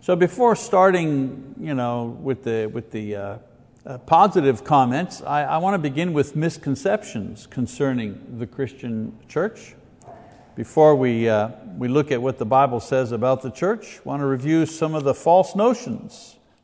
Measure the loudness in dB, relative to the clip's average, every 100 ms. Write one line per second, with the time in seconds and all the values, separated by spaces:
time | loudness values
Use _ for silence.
0 | 0 2 2 4 2 2 2 4 6 4
1 | 0 0 -2 -6 -16 -12 -6 -4 -2 -4
2 | -6 -8 -6 -4 -2 -2 -2 -6 -10 -10
3 | -8 -8 -8 -12 -16 _ _ _ -16 -16
4 | 2 6 6 4 2 2 2 4 4 0
5 | -4 -8 -4 -4 -2 -2 0 0 -2 -4
6 | -2 0 -2 0 -4 -4 -6 -2 0 -2
7 | -4 -10 -10 -12 -14 -6 -6 -2 -2 -2
8 | -4 -10 -14 -12 -12 -6 -8 -8 -8 -8
9 | -8 -12 _ -4 -4 -6 -20 -20 -20 _
10 | -20 -20 -20 -20 -20 -12 -4 6 6 6
11 | 4 2 2 2 0 -6 -16 -8 0 0
12 | 0 -2 -2 -4 2 4 4 0 -2 -2
13 | 0 0 0 0 -4 -4 -2 -2 -8 -16
14 | -8 -4 -2 -2 0 2 0 -2 -4 -2
15 | -2 0 4 4 4 2 2 0 -4 -10
16 | -12 -20 -20 _ _ _